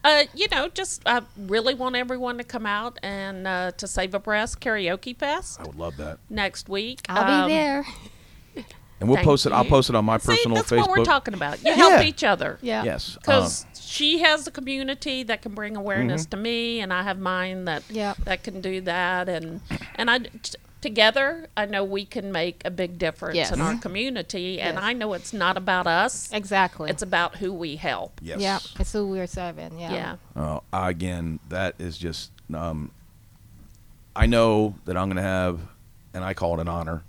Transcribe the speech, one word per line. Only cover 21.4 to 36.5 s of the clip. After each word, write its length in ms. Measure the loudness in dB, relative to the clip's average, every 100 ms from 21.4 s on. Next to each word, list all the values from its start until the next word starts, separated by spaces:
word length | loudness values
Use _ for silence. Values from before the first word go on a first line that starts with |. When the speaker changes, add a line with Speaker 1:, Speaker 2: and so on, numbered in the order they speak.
| -6 -4
Speaker 1:
I 80 |
know 180 | -2 0
we 220 | -2 -4
can 260 | -4 -8 -4
make 300 | -2 -2 -4 -8
a 40 |
big 280 | -4 -6 -2
difference 380 | -4 -2 -2 0
Speaker 3:
Yes. 160 | 0
Speaker 1:
in 100 | 2
our 80 | 0
Speaker 2:
Mm-hmm. 80 | -2
Speaker 1:
community. 800 | -4 -4 -4 -4 -6 -6 -6 -4
And 140 | -4
Speaker 3:
Yes. 100 | -2
Speaker 1:
I 80 | -2
know 220 | -2 -4
it's 180 | -6 -6
not 240 | 0 0 2
about 300 | 2 2 4
us. 420 | 4 2 -2 -6
Speaker 3:
Exactly. 600 | -6 0 2 2 0 -4
Speaker 1:
It's 100 | -4
about 340 | 0 2 0 -2
who 180 | -6
we 220 | -4 -6 -6
help. 440 | -4 -4 -6 -12
Speaker 2:
Yes. 180 | -8 -4
Speaker 3:
Yeah, 180 | -2 -2 -6 -4
it's 140 | -2
who 140 | -2 -2
we're 200 | -4 -6
serving. 520 | -6 -8 -10 -14 -12
Yeah. 380 | -8 -6 -6 -10 -12 -6
Speaker 1:
Yeah. 60 |
Speaker 2:
Uh, 180 | -4 -4 -4
again, 680 | -2 -2 -2 -4 -4 -4 -6 -6
that 260 | -4 -4 -4
is 180 | -10 -8
just, 360 | -8 -8 -12 -18 -10
um, 380 | -6 -4 -6 -8 -14 -20 -20 -20 -20 -20 -20 -20 -20 -20 -20 -12
I 120 | 2 4
know 480 | 6 6 6 2 -2
that 140 | -4 -2
I'm 100 | 0
gonna 140 | 0
have, 360 | 0 0 0 -2 -10 -18 -20 -20 -14
and 100 | -8
I 120 | -6
call 240 | -2 -2